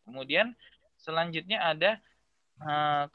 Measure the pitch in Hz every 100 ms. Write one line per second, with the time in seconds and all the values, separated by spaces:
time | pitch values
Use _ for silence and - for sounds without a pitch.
0 | - 135 135 160 233 240 - _ _ _
1 | - 160 170 165 180 214 175 156 185 220
2 | _ _ _ _ _ _ 151 147 151 147
3 | 143